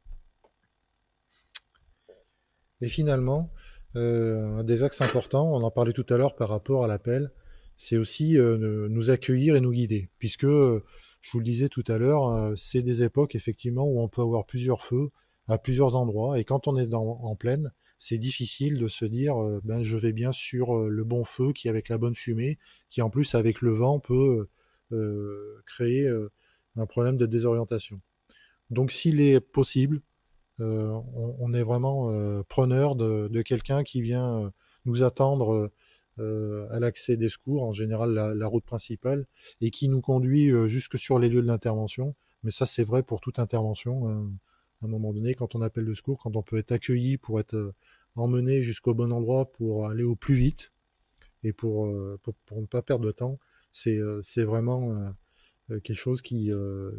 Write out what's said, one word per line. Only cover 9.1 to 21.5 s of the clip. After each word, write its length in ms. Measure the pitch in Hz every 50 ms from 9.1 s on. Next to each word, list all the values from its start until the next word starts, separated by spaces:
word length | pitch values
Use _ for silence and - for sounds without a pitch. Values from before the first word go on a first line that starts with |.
| 127 127 - - 127 127 143 160 151
et 60 | 135
nous 100 | 127 123
guider, 380 | 120 123 120 104 110 101 95 - _
puisque, 280 | _ 117 104 - - 135
euh, 380 | 139 147 147 139 123 113 104 - - - - - - _ _
je 100 | - -
vous 80 | - 117
le 60 | 113
disais 240 | 120 117 120 139 139
tout 140 | - 127 110
à 100 | - 113
l'heure, 300 | 110 123 139 151 147 135
euh, 280 | 120 113 113 110 107 107
c'est 280 | - - - - 127 120
des 200 | 123 120 117 120
époques 320 | 110 - 143 147 - -
effectivement 500 | 110 - 117 104 - - 120 120 131 143
où 160 | 147 127 117
on 60 | 117
peut 140 | 104 - 123
avoir 240 | 120 113 117 110 -
plusieurs 380 | - - 123 123 127 120 - -
feux 280 | - 120 131 147 139 - _ _ _ _ _ _
à 100 | - 110
plusieurs 380 | 107 - 131 127 131 139 127 120
endroits, 440 | 127 123 113 101 107 117 139 143 120
et 60 | 107
quand 220 | - 135 127 -
on 100 | 147 135
est 100 | 127 123
dans, 320 | 113 117 113 110 113 117 120 120
en 120 | 110 107
plaine, 360 | - - 120 135 151 151 123 - _ _ _ _ _ -
c'est 140 | - 117
difficile 640 | 110 120 135 - - 123 - - - 135 147 147 123
de 80 | 113
se 180 | 104 - - 117
dire, 380 | 107 113 123 139 147 131 113 107
euh, « 160 | 107 104 98 101
Ben, 200 | 110 113 120 113
je 120 | 107 113
vais 180 | 110 113 113 110
bien 180 | 110 120 131
sur, 440 | 131 - - - 127 123 123 120 120
euh, 140 | 113 110 107
le 140 | 107 110 110
bon 200 | 113 120 120 113
feu 300 | - - - 127 143